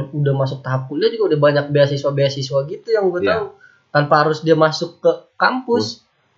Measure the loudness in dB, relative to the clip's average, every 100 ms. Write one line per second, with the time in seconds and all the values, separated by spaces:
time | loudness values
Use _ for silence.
0 | -2 -2 -2 0 -2 -6 -6 -6 -6 -2
1 | -2 0 0 2 2 2 0 2 2 0
2 | -2 0 -2 -2 -4 -4 -4 -8 -2 0
3 | 0 0 0 -2 -4 -12 -20 _ _ -2
4 | 2 4 2 0 2 4 2 0 -8 -2
5 | 0 0 -4 -2 -2 -2 -2 -2 -2 -10
6 | _ _ _